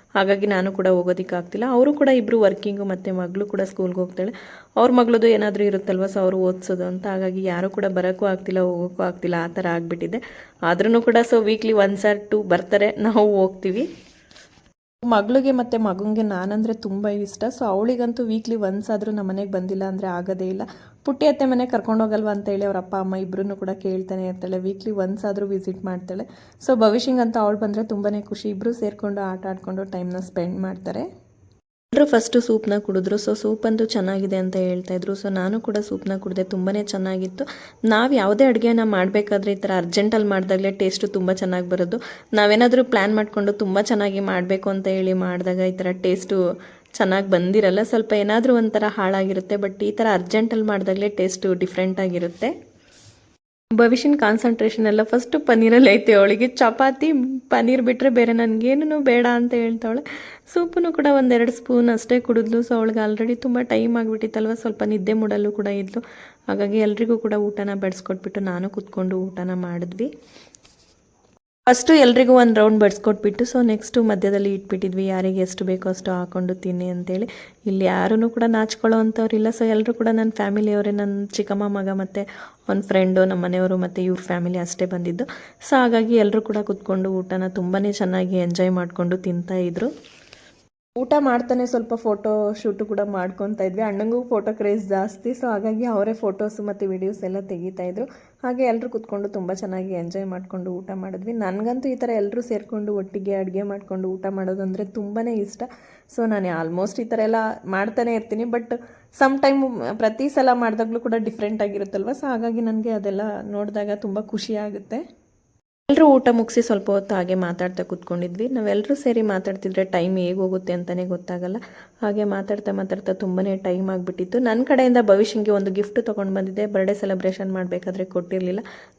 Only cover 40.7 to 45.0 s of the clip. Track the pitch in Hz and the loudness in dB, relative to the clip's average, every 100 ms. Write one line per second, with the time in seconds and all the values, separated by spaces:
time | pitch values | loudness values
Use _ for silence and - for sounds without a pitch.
40.7 | 196 190 190 202 196 185 185 185 180 180 | 0 -2 0 -2 -2 0 0 0 -2 -2
41.7 | 180 175 226 - - - 214 208 214 240 | -2 0 -2 -8 -18 -2 2 6 6 6
42.7 | 254 254 226 202 214 208 214 202 208 202 | 6 4 2 2 2 0 -2 -2 0 0
43.7 | 190 208 220 202 196 196 185 180 190 196 | 0 2 0 0 -2 -2 -2 0 -2 -2
44.7 | 190 190 190 | -2 -2 0